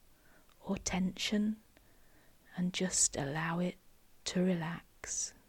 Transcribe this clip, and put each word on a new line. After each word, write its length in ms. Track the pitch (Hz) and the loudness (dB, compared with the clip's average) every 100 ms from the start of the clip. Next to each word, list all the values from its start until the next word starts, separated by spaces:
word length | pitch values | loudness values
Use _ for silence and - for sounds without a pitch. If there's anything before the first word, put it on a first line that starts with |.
| - - - - - - | -16 -20 -20 -20 -20 -16
or 120 | - 196 | -6 -4
tension 800 | - 180 185 185 - 208 214 214 - - - - - - - - - - | -2 0 0 -2 0 2 2 -2 -10 -20 -20 -20 -20 -20 -20 -20 -14 -2
and 160 | 180 | -2
just 440 | - 185 - - - | 0 0 2 2 2
allow 420 | 139 156 165 170 | -2 -2 -2 0
it 180 | 180 - - - - - - | -2 -4 -18 -20 -20 -12 -2
to 160 | 190 | 2
relax. 880 | 185 175 160 170 - - - - - - | 4 2 0 -6 -10 -16 -8 -6 -6 -8